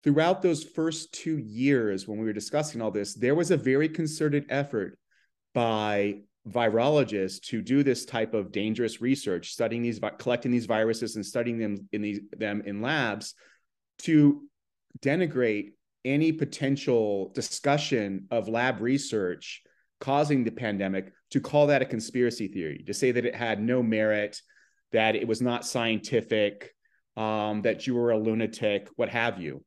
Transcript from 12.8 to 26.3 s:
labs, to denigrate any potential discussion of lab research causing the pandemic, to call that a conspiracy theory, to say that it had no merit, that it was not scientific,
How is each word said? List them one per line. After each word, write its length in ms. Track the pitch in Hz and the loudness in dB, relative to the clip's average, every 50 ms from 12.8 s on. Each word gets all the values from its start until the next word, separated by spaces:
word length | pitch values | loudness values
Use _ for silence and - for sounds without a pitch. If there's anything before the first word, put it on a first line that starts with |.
labs, 540 | 110 127 156 151 131 113 101 104 - - - _ - - _ _ _ _ _ _ _ _ _ _ | -2 -2 0 0 0 0 -2 -4 -8 -14 -16 _ -20 -20 _ _ _ _ _ _ _ _ _ _
to 440 | - - 160 151 147 143 147 - - - _ _ _ _ _ _ _ _ _ - | -2 4 6 8 8 8 6 4 -4 -20 _ _ _ _ _ _ _ _ _ -4
denigrate 720 | - 139 143 175 185 156 147 127 123 113 107 104 98 98 _ _ _ _ _ _ _ | -2 0 2 2 0 0 2 2 2 4 2 0 -2 -8 _ _ _ _ _ _ _
any 280 | 127 139 143 160 160 | 0 2 2 2 2
potential 1000 | 156 156 147 - - - 143 135 139 135 - - 123 117 110 104 101 98 95 - - | 2 0 -2 -4 -4 -4 0 0 0 0 0 2 2 4 4 2 0 -2 -2 -4 -6
discussion 920 | - 117 - - - - 139 143 151 151 - 143 117 104 101 98 95 - - | -8 -6 -6 -8 -2 2 2 2 2 2 0 0 0 0 -2 -4 -6 -6 -2
of 180 | 123 117 101 104 | -2 -2 -2 0
lab 320 | 113 117 123 131 123 95 | 0 0 0 0 0 0
research 840 | 107 120 135 143 139 - 117 107 95 90 87 - - - - - _ _ _ _ _ _ _ _ | 0 0 0 0 0 -2 -2 -2 0 -2 -4 -6 -10 -16 -16 -16 _ _ _ _ _ _ _ _
causing 440 | - 135 139 143 151 147 151 131 120 | -4 0 2 2 4 4 2 2 2
the 60 | 110 | 0
pandemic, 640 | 110 117 123 110 104 98 98 95 95 95 95 - _ _ _ _ | -2 -4 -4 -4 -2 0 -2 0 -2 -2 -4 -6 _ _ _ _
to 100 | - 143 | -2 -2
call 260 | - - - 147 147 | -2 2 4 4 6
that 160 | 143 147 135 | 6 6 4
a 20 | 127 | 2
conspiracy 640 | - - 110 110 - - 123 123 120 113 - 110 92 | 0 -2 -6 -6 -4 0 2 2 2 0 -2 -8 -6
theory, 340 | 98 98 82 78 71 - - | -6 -6 -6 -6 -8 -10 -8
to 80 | - 101 | -8 -4
say 160 | - 139 127 | 0 0 2
that 140 | 120 120 117 | 2 2 0
it 80 | 117 - | -2 -2
had 260 | - 120 113 110 104 | -2 -2 -2 0 0
no 220 | 107 117 123 127 | 0 2 2 2
merit, 580 | 120 110 110 107 107 107 107 104 104 104 - - _ _ _ _ _ _ _ _ _ _ | 2 2 2 2 2 2 2 2 0 -4 -6 -12 _ _ _ _ _ _ _ _ _ _
that 220 | - 110 110 110 110 | 2 2 4 4 2
it 140 | - - 117 | 2 0 -2
was 140 | 110 113 | -2 0
not 240 | 123 123 120 120 120 | 0 -2 -2 -2 -4
scientific, 1080 | - - 127 117 117 110 104 - - - 117 110 - | -4 -2 -2 0 0 0 -2 -2 0 0 0 0 2